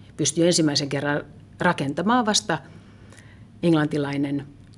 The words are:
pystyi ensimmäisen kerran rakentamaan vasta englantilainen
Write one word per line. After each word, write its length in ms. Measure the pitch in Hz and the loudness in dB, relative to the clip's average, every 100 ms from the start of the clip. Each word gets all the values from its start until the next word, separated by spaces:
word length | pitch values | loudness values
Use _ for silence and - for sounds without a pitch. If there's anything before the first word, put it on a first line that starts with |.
| - - | -14 -4
pystyi 300 | 147 - 170 | -2 2 2
ensimmäisen 420 | 175 156 143 143 | 4 2 0 -2
kerran 360 | 139 147 147 - - - - | -4 -2 -4 -4 -16 -18 -2
rakentamaan 680 | 180 165 139 147 185 247 220 | 0 0 -2 -2 0 2 2
vasta 320 | 202 - 156 - - - - - - - - - - | 0 -2 -6 -8 -20 -20 -20 -20 -20 -20 -20 -20 -4
englantilainen 840 | 170 156 151 151 143 143 143 143 135 - - | 2 2 2 -2 -4 -2 -2 -4 -8 -16 -20